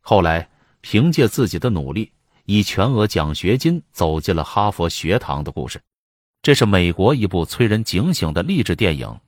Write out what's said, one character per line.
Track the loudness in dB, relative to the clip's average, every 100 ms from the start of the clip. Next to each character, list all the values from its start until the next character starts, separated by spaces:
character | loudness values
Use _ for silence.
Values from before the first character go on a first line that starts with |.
后 | 4 2
来， | 4 0 -4 _ _ _
凭 | -2 2 2
借 | 4 2
自 | 2 -2
己 | 0
的 | -2
努 | -4 -4
力， | -6 -8 _ _ _ 0
以 | 0
全 | 2 0 0
额 | 2 0
奖 | 0 -2
学 | -2 0 0
金 | 0 -2 _
走 | -2 0 0
进 | -2 -2
了 |
哈 | -2 0 0
佛 | 0 -4
学 | -4 -2 -2
堂 | -2 -6
的 | -6
故 | -8 -10
事。 | -12 _ _ _ _ _ _
这 | 2
是 | 4 4
美 | 4 2
国 | 2 2 2
一 | -2
部 | -2 -4
催 | 0 0
人 | 0
警 | -2 -2 0
醒 | 0 -2
的 | -2
励 | -2 -2
志 | 0 0
电 | 0 0
影 | -8 -14